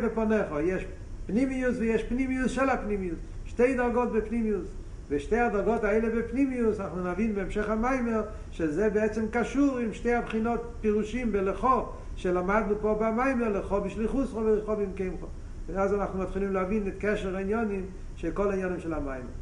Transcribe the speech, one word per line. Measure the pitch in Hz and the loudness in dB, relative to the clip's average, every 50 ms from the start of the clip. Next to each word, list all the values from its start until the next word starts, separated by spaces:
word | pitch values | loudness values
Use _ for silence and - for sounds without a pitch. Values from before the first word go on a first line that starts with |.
| 226 | 2
ופונך, | 220 - 220 220 214 220 208 190 156 151 147 156 | 0 0 0 2 4 4 2 2 0 0 0 0
יש | 180 185 180 - - - - - - - - - | 0 0 -2 -4 -6 -8 -10 -10 -10 -10 -8 -6
פנימיוס | - 180 233 277 262 262 262 254 247 233 - | -2 0 2 2 2 0 0 0 0 2 2
ויש | 226 226 226 214 - | 2 2 2 2 0
פנימיוס | - 240 254 269 254 262 262 254 226 | 0 0 0 0 0 0 0 0 0
של | - 240 262 269 | 2 2 2 2
הפנימיוס, | 247 - 202 208 208 196 190 175 165 - - - - - - | 2 0 0 -2 -2 -2 -2 -4 -4 -6 -8 -10 -10 -10 -10
שתי | - - - 240 254 269 | -8 2 4 4 4 4
דרגות | 240 247 240 214 240 247 214 202 | 4 2 2 2 2 2 2 2
בפנימיוס, | 220 214 - 233 233 220 214 208 185 160 - - - - - - - - - | 0 0 0 -2 0 0 0 0 -2 -2 -6 -8 -10 -10 -10 -12 -12 -6 -4
ושתי | 143 143 - - 208 240 | -2 -2 0 0 2 2
הדרגות | 240 233 196 202 185 202 233 214 214 | 2 2 2 2 2 2 2 2 2
האלה | 202 208 226 226 226 214 233 - | 2 2 2 2 2 0 0 -2
בפנימיוס, | - 233 262 285 262 254 247 233 220 202 - | 0 0 2 2 2 2 2 2 2 2 2
אנחנו | 196 175 156 180 180 180 | -2 -4 -4 -4 -2 -2
נבין | 175 180 226 233 208 | 0 0 0 0 0
בהמשך | 196 190 170 - 208 208 208 | 0 -2 -2 -2 -2 0 0
המיימר, | 220 220 240 254 269 262 233 233 220 220 208 - - - - - | 0 0 2 2 2 0 0 0 0 0 0 -2 -6 -10 -10 -10
שזה | - - 165 156 147 170 214 220 | -4 -2 -2 0 2 2 2 2
בעצם | 185 214 214 214 214 226 220 208 - | 4 2 2 2 2 0 -2 0 0
קשור | 240 220 - - 269 285 277 262 247 | 0 0 2 2 4 4 4 4 2
עם | 240 220 180 | -2 -2 -4
שתי | - - 233 240 | -2 0 2 2
הבחינות | 233 - - 208 220 220 233 240 233 - - - - | 2 0 0 -2 0 0 0 0 0 -2 -6 -8 -2
פירושים | - 214 208 214 202 - 233 254 247 220 196 | 2 2 4 4 2 0 -2 -2 0 0 2
בלכו, | 202 190 196 190 - - 254 262 214 - - - - - - - | 2 2 2 0 2 4 4 4 4 2 -2 -8 -10 -10 -10 -8
שלמדנו | - - 185 180 180 180 185 202 220 214 196 208 208 | -2 0 2 2 2 2 2 2 2 2 2 0 0
פה | - 214 214 214 | 2 2 2 2
במיימר, | 220 220 214 233 254 277 262 240 240 220 | 2 2 2 2 2 2 2 2 2 2
"לכו | 202 185 - - 190 202 | 0 0 0 0 0 0
בשליחותך | 196 185 - 208 220 208 - 269 262 - 196 | 0 -2 -2 -2 -2 0 0 0 0 0 -2
ולכו | 220 220 220 214 208 214 214 214 | 0 2 4 4 2 2 0 -2
במקומך". | 202 202 190 180 - 190 185 165 - 165 - - - - - - - - | -2 -2 -4 -2 -4 -4 -4 -4 -6 -8 -8 -10 -10 -10 -10 -10 -10 -8
ואז | - 170 190 196 196 202 | -4 0 0 2 2 2
אנחנו | 202 190 - - 190 185 | 2 0 -2 -2 -2 -4
מתחילים | 180 - 190 196 196 190 | -2 -2 -2 0 0 0
להבין | 185 185 180 214 220 196 190 | 0 0 0 0 0 0 -2
את | - - | -4 -2
קשר | 190 208 208 180 180 190 185 | 0 0 0 0 -2 -2 -4
העניונים | 190 196 190 214 233 233 208 196 190 180 185 - - - - - | -4 -2 0 0 0 0 0 -2 -4 -4 -6 -8 -10 -10 -10 -10
של | - - 165 | -6 -4 -4
כל | 160 190 202 202 | -2 0 0 0
העניונים | 196 190 185 180 180 156 | 0 0 -2 -2 -4 -4
של | - 165 156 | -4 -4 -4
המיימר. | 147 143 135 131 127 123 113 107 - | -4 -4 -4 -6 -8 -8 -10 -10 -10